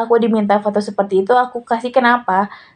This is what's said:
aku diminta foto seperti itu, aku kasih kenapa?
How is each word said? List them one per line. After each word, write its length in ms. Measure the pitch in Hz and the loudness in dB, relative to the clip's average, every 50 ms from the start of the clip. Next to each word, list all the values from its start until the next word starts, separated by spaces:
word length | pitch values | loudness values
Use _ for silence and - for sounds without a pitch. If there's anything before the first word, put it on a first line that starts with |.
| 226 | 0
aku 160 | 226 233 233 | 2 2 2
diminta 400 | 226 226 220 220 214 202 202 208 | 2 2 0 0 0 2 0 0
foto 240 | 208 214 202 208 208 | 0 -2 -2 -2 -4
seperti 400 | 208 208 - 202 202 190 190 190 | -4 -4 -4 -4 0 0 -2 2
itu, 100 | 196 247 247 | 2 2 2
aku 240 | 247 247 - 240 240 | 2 0 -4 -12 -6
kasih 320 | - 240 233 240 247 240 | -4 -6 -4 -4 0 0
kenapa? 560 | 269 240 240 240 240 240 - 190 190 208 202 - - - - _ | 2 2 2 2 0 0 -2 0 0 -2 -2 -6 -18 -20 -20 _